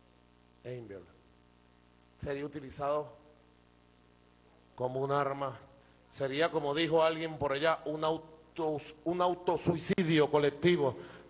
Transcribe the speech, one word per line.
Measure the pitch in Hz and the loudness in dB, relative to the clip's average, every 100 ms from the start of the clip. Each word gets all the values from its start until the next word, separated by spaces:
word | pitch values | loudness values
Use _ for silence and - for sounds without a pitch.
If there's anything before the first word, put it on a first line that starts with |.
| _ _ _ _ _ _ | _ _ _ _ _ _
Es | 120 127 | -12 -12
inviable. | 110 98 87 - _ _ _ _ _ _ _ _ _ _ | -12 -16 -18 -20 _ _ _ _ _ _ _ _ _ _
Sería | 151 139 | -8 -6
utilizado | 147 147 135 139 143 151 147 - - - - - _ _ - - - - _ _ - - - | -6 -10 -12 -6 -2 -2 -2 -14 -20 -20 -20 -20 _ _ -20 -20 -20 -20 _ _ -20 -20 -20
como | - 127 131 | -6 -4 -2
un | 139 | 0
arma, | 143 139 139 139 117 - - - - _ | 2 0 -2 -6 -8 -18 -20 -20 -20 _
sería, | - 139 139 170 | -6 -4 0 0
como | 156 143 | 0 -2
dijo | 143 160 160 | 0 2 4
alguien | 160 160 160 151 | 4 2 -6 -4
por | 143 | -2
allá, | 139 160 160 | 2 2 0
un | 147 156 | -2 -2
auto-, | 156 160 - - - - 156 151 - - | 0 0 -6 -20 -16 -4 -2 -2 -6 -6
un | 165 180 | -4 2
autosuicidio | 180 175 - 160 - 170 - 196 165 160 143 | 2 2 0 0 2 0 0 0 4 4 6
colectivo | 151 143 143 175 175 139 117 - - - | 4 2 2 2 4 2 -2 -12 -18 -2